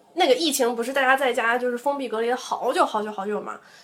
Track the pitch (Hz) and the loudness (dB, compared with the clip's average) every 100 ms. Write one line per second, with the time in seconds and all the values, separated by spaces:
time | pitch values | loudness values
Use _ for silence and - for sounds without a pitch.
0 | _ 320 359 480 320 269 240 226 233 269 | _ 0 4 4 2 2 0 0 -2 2
1 | 254 262 277 240 226 240 247 240 285 277 | 4 4 4 2 0 0 0 -2 -2 -2
2 | 254 220 233 247 - - 208 320 208 214 | -4 -4 -2 -4 -4 -4 -2 2 2 0
3 | 208 208 196 208 - - - - | -4 -6 -6 -6 -6 -14 -16 -20